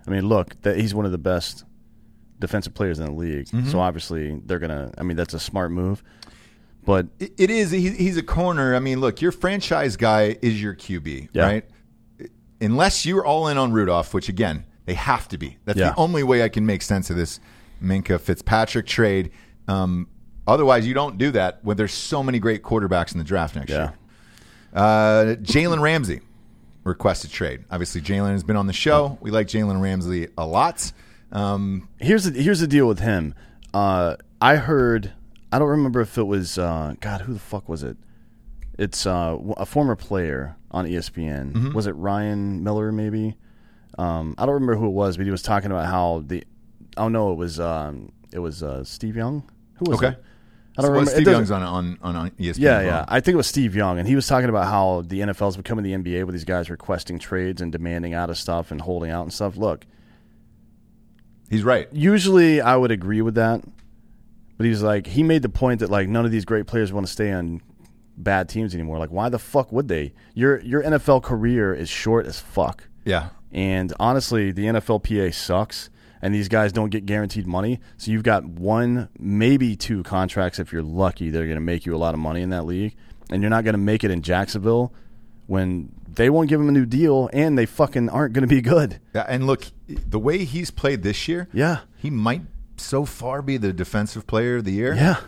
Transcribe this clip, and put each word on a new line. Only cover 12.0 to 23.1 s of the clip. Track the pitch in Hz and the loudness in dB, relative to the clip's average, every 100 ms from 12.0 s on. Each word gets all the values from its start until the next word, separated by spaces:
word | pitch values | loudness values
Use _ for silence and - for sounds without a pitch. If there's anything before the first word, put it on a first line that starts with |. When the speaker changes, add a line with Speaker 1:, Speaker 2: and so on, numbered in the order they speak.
| _ - - - _ - | _ -20 -20 -20 _ -4
Speaker 2:
Unless | 107 123 190 - | 0 4 2 2
you're | 147 190 | 0 0
all | 151 156 156 | 2 0 0
in | 143 | 0
on | 131 | 2
Rudolph, | 113 98 87 85 | 2 2 2 0
which, | 98 - | -4 -4
again, | 92 107 78 - - - | -2 -2 -4 -10 -14 -8
they | |
have | 87 - 123 - | -4 -2 -2 -4
to | 92 | -10
be. | - - | -12 -10
That's | - 101 | -4 0
Speaker 1:
Yeah. | 90 | 2
Speaker 2:
the | - | 2
only | 160 165 | 0 2
way | 135 127 | 2 2
I | 113 | 2
can | 113 | 0
make | 107 95 | 0 -2
sense | - 98 90 | -2 -2 -2
of | 87 | -2
this | 82 - - - - - | -4 -6 -18 -20 -20 -6
Minkah | 92 95 - 90 | -2 -2 0 0
Fitzpatrick | - 87 - 110 113 117 104 | 0 -4 0 2 2 -2 -2
trade. | - 110 98 85 - - - - | 2 2 2 -2 -8 -20 -12 -4
Um, | 98 92 90 90 - - - - | -2 0 -2 -4 -12 -20 -6 2
otherwise, | 131 139 123 113 | 4 6 4 4
you | |
don't | 131 147 95 | 0 -2 0
do | 135 | 0
that | 120 92 - | 2 0 -2
when | 104 104 | -4 -2
there's | 104 | -2
so | - - 151 | -4 -6 -4
many | 135 123 | -2 0
great | 110 107 | 0 -2
quarterbacks | - 113 98 90 85 | -2 -2 2 0 0